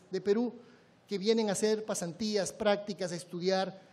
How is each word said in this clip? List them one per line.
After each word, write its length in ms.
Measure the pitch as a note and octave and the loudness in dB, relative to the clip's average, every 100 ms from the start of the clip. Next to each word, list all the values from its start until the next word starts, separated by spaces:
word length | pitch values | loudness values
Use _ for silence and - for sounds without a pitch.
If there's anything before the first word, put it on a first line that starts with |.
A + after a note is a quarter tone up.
| - | -8
de 100 | F#3 | -2
Perú 340 | G3+ G#3+ A#3+ - - - _ _ - | 2 2 2 -4 -16 -20 _ _ -8
que 100 | G3 | -2
vienen 300 | G3+ A3+ G#3+ | 2 4 2
a 40 | |
hacer 320 | F#3+ G#3+ G#3+ | 2 2 0
pasantías, 680 | G#3+ G3 E3+ D#3 A3 G3+ F3 | -2 -4 -6 -4 -2 0 -2
prácticas, 580 | - G#3 G3+ G#3 F#3+ F3+ | 0 2 2 -2 -6 -6
a 60 | E3+ | -6
estudiar 640 | - F3 F3+ F#3 F#3+ F#3+ - | -8 -4 0 2 0 -6 -18